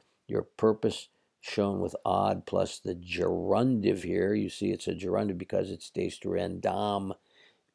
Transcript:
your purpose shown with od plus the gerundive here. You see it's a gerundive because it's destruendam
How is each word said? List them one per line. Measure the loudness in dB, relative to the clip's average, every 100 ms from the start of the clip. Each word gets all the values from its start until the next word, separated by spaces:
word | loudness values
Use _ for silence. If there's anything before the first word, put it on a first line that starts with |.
| _ _ -4
your | -4
purpose | -4 2 2 4 0 -2 -8 _ _ _
shown | -4 0 2 2
with | -2 -2
od | 0 2 2 0 -2
plus | 0 0 -4
the | -6 -8
gerundive | -6 -2 0 0 2 4 4 4 2 2
here. | 0 0 2
You | 2 -2
see | -2 -2
it's | -2 -4
a |
gerundive | -4 -2 0 0 -2
because | -2 -2 -2
it's | -6 -8 -4
destruendam | -4 -4 -4 -2 -2 -2 -2 0 0 0 -2 -8 _ _ -20 _ _